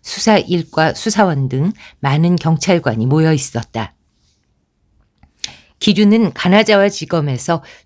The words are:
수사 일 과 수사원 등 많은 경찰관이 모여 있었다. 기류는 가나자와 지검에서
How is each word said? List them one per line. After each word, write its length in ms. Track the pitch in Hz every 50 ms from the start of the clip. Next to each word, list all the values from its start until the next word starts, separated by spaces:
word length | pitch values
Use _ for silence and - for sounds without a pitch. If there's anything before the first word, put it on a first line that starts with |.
수사 360 | - - - - - 220 214 190
일 320 | - - 180 170 165 -
과 240 | - 160 156 151 -
수사원 540 | - - 220 214 208 202 180 156 139 135 131
등 240 | 131 131 156 196 220 - - - - _
많은 360 | 139 139 139 151 165 175 180
경찰관이 680 | - - 165 160 139 - - 180 170 - 131 110 110 113
모여 260 | 127 147 160 160 160
있었다. 640 | 156 139 - - - 117 110 - - 113 110 - _ _ _ _ _ _ _ _ _ _ _ _ _ _ _ _ _ _ _ _ _ _ _ _ _ _ _ _ _ _ - - - - _ _ _ _
기류는 520 | - 214 175 196 214 202 214 233 220 170
가나자와 560 | - - - 180 190 214 220 220 208 196 196 202
지검에서 760 | 202 - 156 - 175 165 147 143 127 120 - - 170 160 - - - -